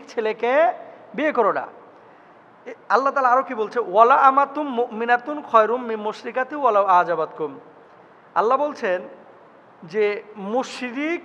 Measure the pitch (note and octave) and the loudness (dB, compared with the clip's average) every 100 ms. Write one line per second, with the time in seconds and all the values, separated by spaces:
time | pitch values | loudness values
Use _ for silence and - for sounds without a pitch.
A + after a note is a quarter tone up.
0 | - - A3 A3 A#3 C#4 E4+ - - - | -10 -4 -4 -2 0 2 2 0 -10 -20
1 | - G3 D4+ A#3+ G3+ D3 - - - - | -12 -4 -2 2 2 0 -4 -12 -20 -20
2 | - - - - - _ A#3+ - - G#3 | -20 -20 -20 -20 -20 _ -18 -16 0 0
3 | C4+ C4+ B3+ B3 C4 A3+ G#3 A#3+ G3 G3 | 2 0 2 2 0 -4 -4 -4 0 4
4 | A#3 D4 C4+ C4+ C#4 C#4+ D4 A#3 A#3+ G#3+ | 6 6 6 4 2 -2 -4 -4 -4 -4
5 | A#3 A#3+ A#3+ D4 C#4+ A3+ G#3+ B3 A#3+ A3 | 0 0 0 -10 0 4 4 0 -4 -6
6 | G#3 G3+ B3 A#3 B3+ D4+ B3+ G#3 G3 F3+ | -6 -8 -8 -6 -6 -2 2 2 4 4
7 | E3+ E3 D#3 - D3 C3+ - - - - | 2 0 -4 -6 -8 -10 -20 -20 -20 -20
8 | - - - - G#3 C4+ D4 C4+ A3 F3+ | -20 -20 -6 -2 0 0 0 -4 -4 -4
9 | G#3 - - - - - _ - F3 G#3 | -6 -18 -20 -20 -20 -20 _ -20 -8 -2
10 | G#3 G3+ - G#3+ G3 A#3+ B3 - B3 A#3 | 0 -2 -10 -14 -6 -4 -4 -8 -10 -6
11 | D#4 F4 | -6 -6